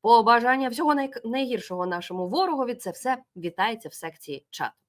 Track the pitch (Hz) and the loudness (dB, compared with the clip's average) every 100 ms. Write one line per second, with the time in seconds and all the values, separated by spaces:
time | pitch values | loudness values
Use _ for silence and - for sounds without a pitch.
0 | 214 233 220 233 240 262 269 240 302 285 | 8 6 8 4 4 2 0 0 0 2
1 | 269 269 226 254 262 226 - 180 180 175 | 0 -6 -6 -4 -2 -4 -6 -6 -4 -4
2 | 175 185 180 277 370 294 247 240 190 - | -6 -6 -4 0 0 0 -4 -6 -8 -8
3 | 254 254 _ - 170 170 208 226 151 - | -4 -4 _ -10 -10 -2 -2 -2 -12 -12
4 | 165 160 - 139 _ - 127 _ | -14 -14 -14 -14 _ -8 -8 _